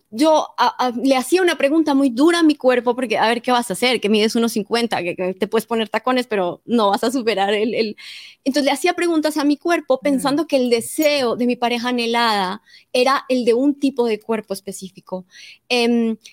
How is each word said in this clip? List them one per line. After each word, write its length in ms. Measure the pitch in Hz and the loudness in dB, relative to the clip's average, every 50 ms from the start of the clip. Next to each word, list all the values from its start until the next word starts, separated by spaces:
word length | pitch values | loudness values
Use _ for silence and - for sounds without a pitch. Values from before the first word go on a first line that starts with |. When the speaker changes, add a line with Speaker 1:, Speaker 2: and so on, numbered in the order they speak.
| _ _ | _ _
Speaker 1:
yo 380 | 214 220 294 320 311 302 - - - - | -2 0 2 4 4 2 0 -2 -2 -2
a, 80 | 247 - - - 247 | 0 0 0 -2 -2
a, 40 | 254 | -2
le 240 | 226 240 208 269 269 | -2 0 2 2 2
hacía 280 | 254 254 - 330 370 | 2 0 0 0 2
una 140 | 381 349 320 | 2 2 2
pregunta 380 | - 269 277 294 330 302 302 277 | 2 0 2 2 2 2 2 2
muy 160 | 269 277 269 | 2 2 2
dura 300 | 226 220 294 339 339 339 | 2 2 4 4 4 4
a 20 | |
mi 140 | 330 302 294 | 4 4 2
cuerpo, 400 | - - 254 247 240 233 247 240 | 2 2 2 2 2 0 -2 -2
porque, 220 | 247 262 226 214 - | -2 -2 -2 0 0
a 100 | 202 220 | 2 0
ver, 120 | 233 240 | 0 0
¿qué 120 | - 254 | 0 0
vas 180 | 247 240 233 - | 0 0 0 -2
a 40 | 185 | -4
hacer? 260 | - 240 254 247 214 | -2 0 0 0 0
Que 80 | - 202 | 0 2
mides 260 | 220 208 208 220 - | 2 2 2 2 0
uno 140 | 233 233 226 | 0 0 0
cincuenta, 520 | 226 226 196 - 208 233 233 226 190 - | -2 -4 -4 -2 -2 -2 -2 -2 -4 -4
que, 140 | 175 175 - | -4 -6 -6
que 180 | - 185 180 | -4 -6 -6
te 140 | 185 - 214 | -4 -4 -4
puedes 180 | 196 - 226 - | -2 -2 -2 -2
poner 240 | - 233 226 220 - | -2 -4 -4 -4 -4
tacones, 380 | - 226 - 254 254 247 240 | -6 -4 -2 -2 -2 -2 -2
pero 340 | - 220 202 180 175 151 - _ | -2 -2 -2 -2 -2 -4 -8 _
no 260 | - 233 240 214 202 | -2 0 2 2 2
vas 140 | 196 - - | 2 0 0
a 80 | 240 | -2
superar 420 | 233 277 220 226 208 190 196 202 214 | -2 -2 -2 0 0 0 0 0 0
el, 180 | 202 220 247 | 0 0 -2
el... 240 | 202 - 226 208 220 - - - - - - - - _ | -2 -2 -4 -4 -6 -12 -16 -20 -20 -20 -20 -20 -16 _
Entonces 220 | - 277 254 294 269 | -4 -2 0 0 0
le 80 | 277 | 0
hacía 220 | 285 277 - 359 359 | 0 0 -2 -2 -2
preguntas 420 | 349 349 349 339 311 302 311 302 | 0 -2 0 0 0 0 0 -2
a 80 | 311 311 | 0 0
mi 120 | 294 294 | 0 0
cuerpo 380 | - - 339 339 330 - - 262 | 0 0 -2 -2 -2 0 -2 -2
Speaker 2:
Ujú. 80 | 269 | -2
Speaker 1:
pensando 460 | - 294 277 247 - 269 277 302 320 - | 0 0 0 0 0 0 -2 -2 -2 0
que 80 | 294 | 0
el 140 | 262 254 240 | 0 2 2
deseo 640 | 233 233 226 - - - 311 294 294 277 254 233 214 | 0 -2 -2 -4 -4 0 0 0 0 0 -2 -2 -2
de 100 | - 247 | -2 0
mi 80 | 240 247 | -2 -2
pareja 360 | 247 247 233 240 233 226 247 | -2 -2 -2 -2 -2 -4 -4
anhelada 720 | 254 240 233 226 233 233 240 226 214 202 190 180 196 214 _ _ - - _ _ | -2 -2 -2 -2 0 0 0 0 0 0 -2 -4 -6 -10 _ _ -20 -20 _ _
era 340 | - 247 247 262 269 277 - - | 0 0 2 2 0 0 0 -2
el 160 | 262 254 233 | -2 0 2
de 100 | 240 226 | 2 2
un 240 | 240 269 294 277 - | 2 2 0 0 0
tipo 300 | - 269 269 - 240 233 | -2 -2 0 0 -2 -2
de 100 | 214 208 | -2 -4
cuerpo 360 | - - 226 208 - - 196 | -4 -4 -6 -6 -6 -8 -10
específico. 720 | - - 202 190 - 190 190 _ - - - 185 185 180 _ - - - - - _ _ - | -10 -10 -14 -14 -14 -14 -18 _ -20 -16 -12 -12 -12 -12 _ -20 -20 -20 -20 -20 _ _ -2
Em, 480 | 247 240 233 233 240 233 233 226 220 - - - | 0 0 2 2 2 2 0 0 -4 -6 -10 -20